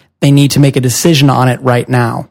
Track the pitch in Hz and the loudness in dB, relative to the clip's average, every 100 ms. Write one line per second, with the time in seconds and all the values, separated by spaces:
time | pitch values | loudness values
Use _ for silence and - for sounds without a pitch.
0 | _ - 139 143 143 143 143 135 127 117 | _ -4 0 2 2 2 0 0 -2 -2
1 | 170 156 139 123 127 123 131 120 120 127 | 0 2 2 2 0 -2 -2 -2 -2 -2
2 | 117 120 135 | -2 -4 -10